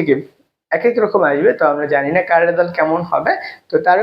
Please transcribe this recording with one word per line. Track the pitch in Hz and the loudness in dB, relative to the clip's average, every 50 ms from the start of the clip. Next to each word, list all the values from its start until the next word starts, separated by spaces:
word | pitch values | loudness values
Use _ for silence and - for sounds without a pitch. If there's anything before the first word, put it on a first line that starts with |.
| 165 | 2
কি | 147 139 135 - - _ _ _ _ _ _ _ _ - | 2 0 0 -2 -6 _ _ _ _ _ _ _ _ -4
এক | - - 240 | -2 0 0
এক | 233 240 214 | 0 0 0
রকম | 208 - 196 170 147 | 0 0 0 0 0
আসবে, | 143 143 160 226 240 - | 0 2 2 0 2 2
তো | 160 151 | 0 0
আমরা | 143 147 147 143 147 | 0 -2 -2 -2 -2
জানি | 139 139 143 165 | -2 0 0 -2
না | 185 180 175 | -2 0 2
কার | 170 165 170 170 | 2 2 2 2
রেজাল্ট | 170 170 175 175 170 - | 0 0 -2 -2 -2 -2
কেমন | 156 156 160 170 175 170 | -2 0 0 -2 -2 -2
হবে। | - - - - 381 381 - - - - _ - | -4 -2 -2 -2 -4 -4 -6 -12 -16 -20 _ -2
তো | 175 156 156 | -2 0 2
তার | 180 180 196 | 2 2 2